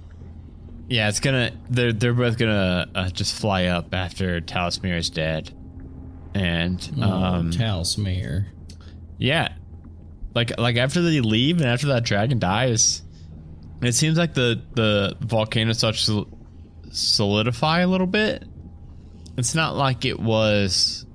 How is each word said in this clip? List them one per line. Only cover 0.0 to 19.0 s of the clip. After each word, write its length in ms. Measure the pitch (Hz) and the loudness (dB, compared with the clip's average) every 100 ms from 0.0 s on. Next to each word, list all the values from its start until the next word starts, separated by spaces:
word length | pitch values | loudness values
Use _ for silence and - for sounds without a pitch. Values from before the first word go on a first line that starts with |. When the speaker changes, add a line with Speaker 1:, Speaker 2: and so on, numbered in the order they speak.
| - - - - - - - - - | -18 -18 -18 -16 -18 -18 -16 -14 -2
Speaker 1:
Yeah, 200 | 120 107 | 2 2
it's 120 | 104 | 2
gonna, 320 | 143 135 117 - - | 2 2 0 -2 -2
they're, 220 | 123 120 | 2 2
they're 220 | 110 120 | 2 2
both 220 | 120 120 117 | 4 2 2
gonna, 500 | 117 104 92 90 - | 2 4 4 2 0
uh, 160 | - 92 | -2 -2
just 240 | 87 101 | -2 -4
fly 320 | - 110 95 90 | -2 0 2 2
up 280 | 87 78 | 0 0
after 460 | 92 90 - 92 87 | -2 -4 -2 -2 -2
Talis 420 | 82 95 87 - | -2 -2 -2 -2
Mirror 160 | 95 85 | -2 0
is 120 | 82 | -2
dead. 420 | - 80 78 76 - - - - - - - - | 0 0 -2 -6 -14 -16 -16 -14 -14 -14 -16 -8
And, 540 | 101 90 85 85 90 - - | -2 0 0 0 -2 -4 -2
Speaker 2:
Oh, 20 | |
Speaker 1:
um, 460 | 113 92 92 90 82 | 0 2 2 2 0
Speaker 2:
Talis 440 | 85 113 92 85 - | 0 0 0 -2 -2
Mirror. 480 | 104 92 58 78 98 - - - - - - - | -2 -2 -2 -2 -4 -8 -18 -18 -18 -18 -16 -2
Speaker 1:
yeah. 360 | 120 156 127 - - - - - - - - | 2 2 0 -4 -16 -18 -18 -18 -18 -12 -4
Like, 240 | - 117 - | -2 0 0
like, 180 | 120 120 | 2 2
after 240 | 131 170 | 2 2
they 200 | 170 156 | 4 4
leave 380 | 113 110 131 175 | 4 4 4 4
and 80 | 135 | 2
after 200 | 120 143 | 2 2
that 160 | 127 | 2
dragon 340 | 117 101 113 127 | 2 2 2 2
dies, 640 | 90 101 131 110 - - - - - - - - - - | 2 2 2 4 2 2 -6 -18 -18 -16 -16 -16 -14 -2
it 100 | 123 | 0
seems 240 | 120 156 160 | 2 4 4
like 160 | 170 | 2
the, 280 | 135 123 117 - | 2 2 0 -2
the 420 | - 110 104 98 - | 0 4 4 2 -2
volcano 520 | 107 113 107 117 113 | -2 0 2 2 2
starts 340 | 113 113 107 - | 2 0 2 0
to 200 | 107 - - - - - - - | 0 -2 -10 -18 -20 -20 -18 -12
solidify 880 | - - - 104 104 110 120 156 165 | -4 2 4 4 4 2 2 2 4
a 60 | 180 | 4
little 180 | 185 185 | 2 2
bit. 380 | 208 214 - - - - - - - | 2 0 -2 -8 -16 -18 -18 -18 -18